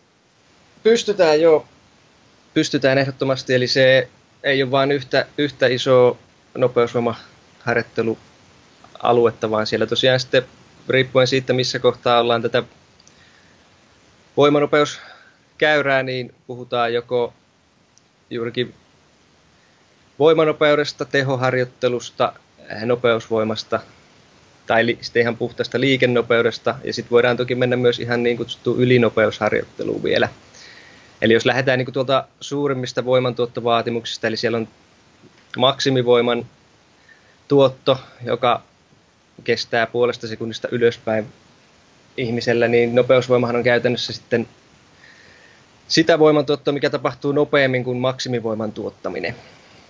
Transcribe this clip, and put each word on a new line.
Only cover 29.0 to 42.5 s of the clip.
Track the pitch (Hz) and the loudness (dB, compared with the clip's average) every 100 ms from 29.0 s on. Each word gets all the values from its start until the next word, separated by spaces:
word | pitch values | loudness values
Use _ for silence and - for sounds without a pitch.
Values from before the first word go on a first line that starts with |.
| 110 - 107 - 107 - - - 107 101 | 2 2 0 0 -2 -2 -4 -8 -6 -4
vielä. | 107 110 110 - - - - - - - - - | -2 0 -2 -6 -20 -20 -20 -20 -20 -20 -20 -4
Eli | 110 | 2
jos | 110 127 | 2 2
lähdetään | 123 135 127 | 0 0 -2
niinku | 127 | -2
tuolta | 139 127 135 - _ | -4 -2 -2 -2 _
suurimmista | - 143 143 131 123 131 123 | -10 -4 -4 -4 -6 -6 0
voimantuottovaatimuksista, | 127 127 117 120 123 117 117 117 117 113 - 113 | 0 0 -2 -6 -4 -2 0 -2 -6 -8 -8 -6
eli | 110 | -4
siellä | 117 113 | -4 -4
on | 110 _ _ _ _ _ - _ _ 123 | -6 _ _ _ _ _ -20 _ _ 0
maksimivoiman | 127 131 139 131 120 120 120 120 120 _ _ _ _ _ _ _ _ _ - | 0 0 0 0 2 2 2 -2 -6 _ _ _ _ _ _ _ _ _ 0
tuotto, | 143 135 131 - 131 - - 120 | 2 2 0 -2 -2 -4 -12 -6
joka | 117 120 110 - _ _ _ _ _ _ - | -2 0 -2 -6 _ _ _ _ _ _ -10
kestää | - 113 - 120 113 | -4 -4 -2 -2 -2
puolesta | 120 120 117 113 | 0 -2 -2 -10
sekunnista | 110 117 110 - | -10 -10 -10 -6
ylöspäin | 120 117 - - 110 107 - _ _ _ _ _ _ _ - | 0 0 0 -4 -4 -6 -12 _ _ _ _ _ _ _ -8
ihmisellä, | 117 117 123 | -6 -4 -2